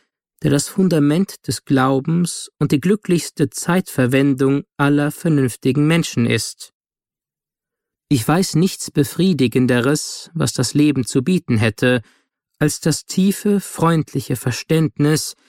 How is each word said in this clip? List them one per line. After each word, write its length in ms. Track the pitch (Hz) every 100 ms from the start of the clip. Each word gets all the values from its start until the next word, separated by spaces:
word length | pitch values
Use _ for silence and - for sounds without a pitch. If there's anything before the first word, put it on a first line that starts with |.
| _ _ _ _
der 80 | 147
das 180 | 143 -
Fundament 800 | - 185 160 143 156 196 - -
des 180 | 123
Glaubens 840 | - 135 131 135 135 165 175 - - _
und 140 | 147
die 80 | 147
glücklichste 680 | 175 208 - 175 - - 143
Zeitverwendung 1120 | - - 180 - - 127 135 143 131 135 139 - -
aller 340 | 143 147 147
vernünftigen 760 | - 170 147 131 - 135 135 147
Menschen 400 | 170 156 - 117
ist. 480 | 117 - - - _ _ _ _ _ _ _ _ _ _ _ _ _ _
Ich 180 | 139 -
weiß 260 | 160 190 156
nichts 340 | 185 - -
Befriedigenderes, 1400 | - 139 - 190 147 127 131 123 123 127 156 - - -
was 180 | 160 131
das 220 | - 120
Leben 320 | 147 147 135 117
zu 160 | 139
bieten 340 | 127 180 - 117
hätte, 460 | 113 - 127 123 - _ _ _ _ _
als 220 | 151 -
das 260 | 165 147 -
tiefe, 520 | - 190 190 208 202
freundliche 800 | - - 165 165 143 139 - 127
Verständnis, 960 | 127 113 - 160 151 - 147 156 - -